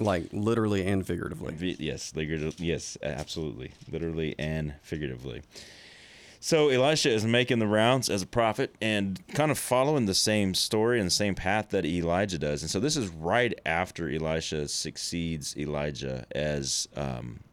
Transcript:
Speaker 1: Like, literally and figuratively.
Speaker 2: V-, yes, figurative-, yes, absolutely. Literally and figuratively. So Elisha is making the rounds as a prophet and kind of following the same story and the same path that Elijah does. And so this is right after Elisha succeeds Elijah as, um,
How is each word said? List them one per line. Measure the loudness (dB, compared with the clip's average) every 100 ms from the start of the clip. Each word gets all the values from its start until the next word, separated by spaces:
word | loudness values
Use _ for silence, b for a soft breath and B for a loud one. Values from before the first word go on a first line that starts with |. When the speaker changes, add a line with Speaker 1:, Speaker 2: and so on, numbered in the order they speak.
Speaker 1:
Like, | 0 0 -2
literally | -2 2 2 2 2
and | 2 0 0
figuratively. | -4 -6 -8 -8
Speaker 2:
V-, | -6 -4 -4
yes, | -6 -6 -8
figurative-, | -6 -2 -2 -4 -4
yes, | -2 -2 -4 -8
absolutely. | -6 -6 -6 -6 -6 -8 -12 -16 -10
Literally | -6 -4 -2 -4 -2
and | -4 -2 -4 -8
figuratively. | -8 -6 -6 -8 -10 -12 -14 B B B B B B B B B
So | 2 4 6
Elisha | 6 6 4 4
is | 4 4
making | 4 4 2
the | 4
rounds | 6 6 4 2
as | -2
a | 0
prophet | 2 2 2 -2 -2
and | 0 2 0 -4 -4
kind | 0 2
of | 2
following | 2 2 4 2 2
the |
same | 2 4 4 2
story | 0 0 2 2 2
and | 2
the |
same | 2 0
path | 0 0 0 0
that | 0
Elijah | 2 0 2 2 0 -2
does. | -2 -2
And | -2
so | -2
this | 0 0
is | -4
right | -4 0 2 2 -2 -2
after | 0 -2 -4 -4
Elisha | -2 0 -2 -2 -4 -4
succeeds | -4 -6 -8 -6 -4 -2 -4 -6 -6
Elijah | -4 -2 -4 -4 -6 -6 -6
as, | -4 -2 -2 -2 -4 -4 -6
um, | -6 -6 -8 -12 -18